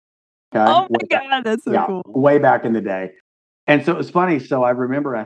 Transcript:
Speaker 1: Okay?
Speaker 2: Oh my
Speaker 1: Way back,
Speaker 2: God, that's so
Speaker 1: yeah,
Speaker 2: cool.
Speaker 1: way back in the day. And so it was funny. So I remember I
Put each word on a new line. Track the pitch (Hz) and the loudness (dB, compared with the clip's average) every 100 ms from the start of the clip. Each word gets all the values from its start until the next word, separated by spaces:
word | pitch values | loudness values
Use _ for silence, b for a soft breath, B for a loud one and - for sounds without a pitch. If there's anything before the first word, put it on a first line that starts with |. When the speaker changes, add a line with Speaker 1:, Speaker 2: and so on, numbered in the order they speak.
| _ _ _ _ _ | _ _ _ _ _
Speaker 1:
Okay? | 226 | 2
Speaker 2:
Oh | 214 339 | 4 4
my | 381 | 2
Speaker 1:
Way | 339 359 | -4 -2
back, | 294 269 | -4 -2
Speaker 2:
God, | 269 | -4
that's | 226 220 | -2 -4
so | - | -2
Speaker 1:
yeah, | 226 175 | -2 -2
Speaker 2:
cool. | 185 135 | -6 -6
Speaker 1:
way | 131 143 147 | 0 4 4
back | 139 120 | 4 2
in | 123 | 0
the | 113 | -2
day. | 98 95 92 - _ _ _ _ - | -2 -6 -8 -14 _ _ _ _ 0
And | 147 | 2
so | 143 | 2
it | 170 | -4
was | 135 | -2
funny. | 180 185 147 | -2 0 -2
So | 131 135 | -2 0
I | 123 | 0
remember | 123 127 139 147 | 0 -2 -4 -4
I | 117 | -6